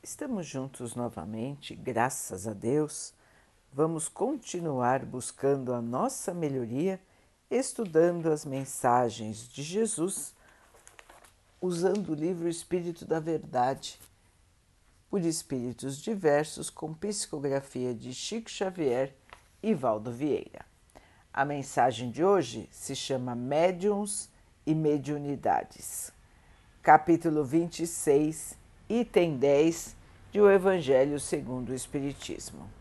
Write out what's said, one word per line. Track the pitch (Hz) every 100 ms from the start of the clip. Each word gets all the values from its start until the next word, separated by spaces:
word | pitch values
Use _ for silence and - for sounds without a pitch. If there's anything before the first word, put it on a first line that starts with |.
estamos | - - 294 220 156
juntos | 135 135 - 120 120
novamente, | 120 104 87 110 123 143 - -
graças | 104 113 123 - - 95 107
a |
Deus. | 101 113 147 151 - - _ _ _ _ _ _
Vamos | 131 160 160 156
continuar | - 214 294 - 175 170 131 123 131 131
buscando | 131 - - 139 139 127
a | 123
nossa | 117 127 233 - -
melhoria, | 180 151 135 117 123 185 190 _ _ _ _ _
estudando | 240 269 - 208 160 175 175 165
as | 151
mensagens | 147 135 135 - 131 123 120 107 107 107 113
de | -
Jesus, | 147 190 226 - 175 - - _ - _ _ - - - - - - _ _ _
usando | 185 170 190 208 165
o | 151
livro | 160 175 170
Espírito | 165 - 180 175 170 -
da | 160
Verdade, | 160 156 - 165 135 139 - - - _ _ _ _ _ _ _ _ _ _
por | 202
espíritos | 170 165 - 131 123 117 131 139
diversos, | 214 208 165 143 156 - -
com | - 156
psicografia | 160 202 202 - 156 143 135 139 127 123
de | 117 123 127
Chico | - 226 226
Xavier | - 190 180 147 120 135 - _ - _ _
e | 208 185
Valdo | 127 107 113
Vieira. | 120 147 123 - 50 - _ _ - _ _ _
A | - 143
mensagem | 147 135 - 127 113 123
de | 113 180
hoje | 196 127 117 92
se | - - 135
chama | - 135 123 120
Médiuns | 123 143 175 175 196 202 208 - - _ _ _ -
e |
Mediunidades, | 156 156 147 135 147 143 139 104 64 - - - - - - - - - - - -
capítulo | - 156 160 165 170 151 131
vinte | 160 170 -
e | 165
seis, | - - 143 151 165 - - - - -
item | 226 220 202 175 139
dez, | 139 143 160 165 - - - - -
de | 202
O | 202
Evangelho | 196 185 190 135 131 143 147
segundo | - 156 131 127 123
o |
Espiritismo. | 127 - 147 139 139 - - - 73 90 -